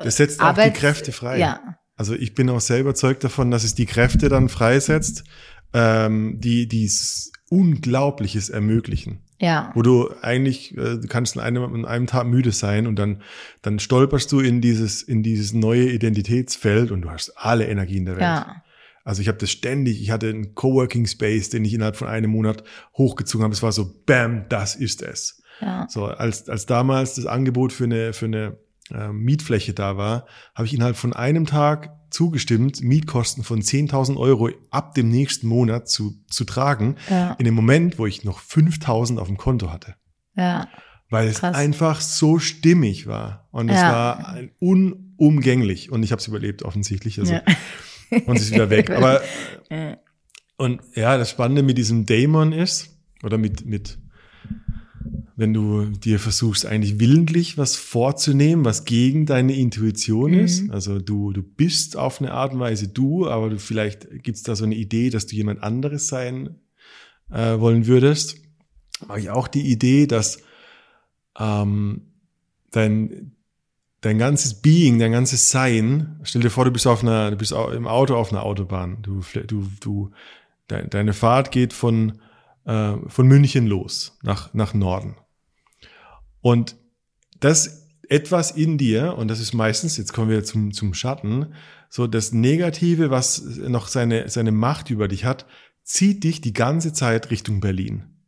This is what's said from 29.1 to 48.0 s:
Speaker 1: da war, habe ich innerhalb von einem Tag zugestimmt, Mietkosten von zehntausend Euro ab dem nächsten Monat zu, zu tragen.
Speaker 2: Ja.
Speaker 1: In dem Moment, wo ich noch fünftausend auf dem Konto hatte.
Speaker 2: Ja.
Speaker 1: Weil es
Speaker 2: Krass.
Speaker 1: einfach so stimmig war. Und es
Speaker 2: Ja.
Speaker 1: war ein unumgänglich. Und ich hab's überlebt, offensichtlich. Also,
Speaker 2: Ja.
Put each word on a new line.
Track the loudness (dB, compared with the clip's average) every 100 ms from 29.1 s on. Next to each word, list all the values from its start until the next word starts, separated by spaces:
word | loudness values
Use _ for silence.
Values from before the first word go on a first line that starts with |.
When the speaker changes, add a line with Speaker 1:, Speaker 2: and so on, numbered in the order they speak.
| -4 0 0 0 -2 -2
Speaker 1:
da | -4 -4 -2
war, | -4 -4 -8 -20 -20
habe | -6 -4
ich |
innerhalb | 0 0 0
von | -4
einem | -4 0 0 0
Tag | 2 2 0 -6 -20 -12
zugestimmt, | -2 0 0 0 2 2 0
Mietkosten | 2 2 2 -2 -2 -4
von | -4 -4
zehntausend | 0 0 0 0 -2 0
Euro | 4 4 2 -4 -8
ab | -6 -4
dem | 0 2
nächsten | 2 0 -2 0
Monat | 2 2 0 -4
zu, | -4 -4 -8 -10
zu | -8
tragen. | -6 -2 0 0 0 -2 -2
Speaker 2:
Ja. | 0 0
Speaker 1:
In | 0
dem | 2
Moment, | 4 4 4 4 0
wo | -4
ich | -4
noch | -8 -8
fünftausend | -4 2 2 2 -2 0 0 -4
auf | -6
dem | -4
Konto | -2 -2 -2
hatte. | -10 -14 -20 _ _ _ -4
Speaker 2:
Ja. | -2 -2 -6 -16 -20 _ -4
Speaker 1:
Weil | 0 0
es | 0
Speaker 2:
Krass. | -2 0
Speaker 1:
einfach | 0 2 0 0
so | -4 0 4 4
stimmig | 0 0 4 6 4 -2 -6
war. | -8 -8 -12 _
Und | -4 2
es | 4
Speaker 2:
Ja. | 4
Speaker 1:
war | 4 0 -2 -8
ein | -12 -14 -2
unumgänglich. | 2 4 4 0 -10 4 6 6 4 4 2 -2 -4
Und | -2
ich | -2
hab's | -2 -4
überlebt, | -6 -6 -6
offensichtlich. | -6 -6 -4 -4 -6 -2
Also, | 0
Speaker 2:
Ja. | 0 2 0 0 -18 -20 -18